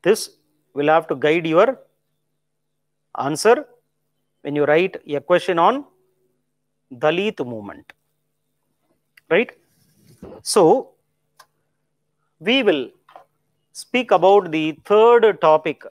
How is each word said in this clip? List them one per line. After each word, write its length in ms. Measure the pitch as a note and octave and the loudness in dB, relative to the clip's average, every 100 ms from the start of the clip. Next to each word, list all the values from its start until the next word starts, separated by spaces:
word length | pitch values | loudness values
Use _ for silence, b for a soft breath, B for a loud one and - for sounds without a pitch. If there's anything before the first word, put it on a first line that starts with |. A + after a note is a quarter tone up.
This 340 | E3+ G#3+ - _ _ _ _ | 0 -2 -4 _ _ _ _
will 120 | C3+ D3 | -4 0
have 220 | D#3+ D#3+ | 0 0
to 80 | C#3 | -4
guide 280 | D3 E3 | -2 -2
your 360 | E3 D#3+ A3+ C4 _ _ _ _ _ _ _ _ _ _ _ _ _ - | 0 2 2 0 _ _ _ _ _ _ _ _ _ _ _ _ _ -10
answer 480 | C3 D3+ G#3+ B3+ D4 _ _ _ _ _ _ _ | -8 -2 0 0 -2 _ _ _ _ _ _ _
when 120 | C#3+ | -8
you 100 | D3 | -4
write 380 | C#3+ D#3 F#3 - - | 0 2 0 -6 -10
a 120 | C#3+ | -10
question 380 | - F3+ - E3+ | -2 -2 0 0
on 280 | F3 C4 C#4+ _ _ _ _ _ _ _ _ _ _ | 0 0 -10 _ _ _ _ _ _ _ _ _ _
Dalit 520 | B2 D3+ E3+ G#3 - | -6 -4 -2 -6 -8
movement, 480 | B2+ A2+ G2+ C#2+ _ - _ _ _ _ _ _ _ _ _ _ _ _ _ | -12 -10 -14 -20 _ -20 _ _ _ _ _ _ _ _ _ _ _ _ _
right? 220 | E3+ A#3+ _ _ _ _ _ _ _ - - | -2 -2 _ _ _ _ _ _ _ -20 -18
So, 480 | - A3+ E3 F3 - _ _ _ _ _ _ _ _ _ _ _ _ _ _ _ | -4 2 4 2 -2 _ _ _ _ _ _ _ _ _ _ _ _ _ _ _
we 240 | D#3+ C4 | -2 0
will 280 | G#3+ D#3 A#2+ _ _ - _ _ _ _ _ | 0 -2 -4 _ _ -20 _ _ _ _ _
speak 400 | - - B3 A#3+ | -20 -8 -6 0
about 400 | F#3 F3+ G3+ F3+ | 2 4 2 0
the 260 | D#3 D#3 D3+ | -6 -6 -8
third 560 | - G#3 A3+ A#3+ A3 F3+ | -2 2 4 4 2 2
topic 420 | E3 D#3 D#3+ C#3 - | 2 2 0 -10 -16